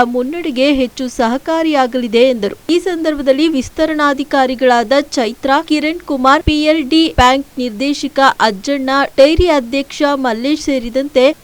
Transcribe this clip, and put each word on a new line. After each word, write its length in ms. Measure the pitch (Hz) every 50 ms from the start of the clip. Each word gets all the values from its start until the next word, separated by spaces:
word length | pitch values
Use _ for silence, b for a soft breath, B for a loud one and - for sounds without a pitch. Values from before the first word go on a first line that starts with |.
ಮುನ್ನಡೆಗೆ 720 | 247 240 247 247 254 262 320 349 339 320 247 254 269 294
ಹೆಚ್ಚು 360 | 285 262 254 240 - - 262 247
ಸಹಕಾರಿಯಾಗಲಿದೆ 1080 | - - 240 226 247 269 - 330 320 330 320 320 302 269 262 240 247 254 240 226 208 226
ಎಂದರು. 540 | 247 262 254 220 196 - - - - -
ಈ 60 | 320 349
ಸಂದರ್ಭದಲ್ಲಿ 680 | 349 381 349 330 320 320 302 285 262 277 262 269 320 330
ವಿಸ್ತರಣಾಧಿಕಾರಿಗಳಾದ 1400 | 320 262 233 - - - 311 320 311 302 294 285 277 269 277 - 302 269 262 247 262 240 262 254 240 240 233 214 269 285
ಚೈತ್ರ, 500 | 285 - - 285 233 220 240 - - 262 269 302 320
ಕಿರಣ್ 360 | - 302 302 294 311 330 349
ಕುಮಾರ್, 420 | - - 294 262 254 262 285 311
ಪಿ 200 | - 311 302 302
ಎಲ್ 260 | 302 302 311 330 277 254
ಡಿ 240 | 311 320 330 311 -
ಬ್ಯಾಂಕ್ 300 | - 247 254 262 277 269 - - 269
ನಿರ್ದೇಶಕ 600 | 247 247 208 202 269 285 285 - - 269 - 277 269 269 - -
ಅಜ್ಜಣ್ಣ, 500 | 208 226 214 190 - 285 285 277 262 262 269 277 277 - -
ಡೈರಿ 320 | - 269 302 330 330 359 349
ಅಧ್ಯಕ್ಷ 540 | 302 285 240 233 269 277 269 - - - 302 285 285
ಮಲ್ಲೇಶ್ 480 | 269 262 247 214 226 240 285 311 302
ಸೇರಿದಂತೆ 760 | - 302 277 254 233 240 226 262 277 285 - 262 254 285 311 -